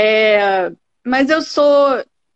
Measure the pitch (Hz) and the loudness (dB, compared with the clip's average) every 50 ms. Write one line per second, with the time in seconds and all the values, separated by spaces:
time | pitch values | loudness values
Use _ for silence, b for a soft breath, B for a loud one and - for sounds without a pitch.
0 | 214 214 220 220 220 214 208 208 202 196 190 190 180 170 170 - _ _ _ _ | 0 0 2 2 2 2 2 2 0 0 -2 -2 -4 -6 -8 -12 _ _ _ _
1 | - 240 254 269 277 262 311 320 - - - 302 285 294 285 285 285 277 254 214 | -8 -4 -2 -2 0 0 -2 -2 -4 -4 -2 0 2 2 2 2 2 0 0 -4
2 | - - _ _ _ _ _ | -6 -10 _ _ _ _ _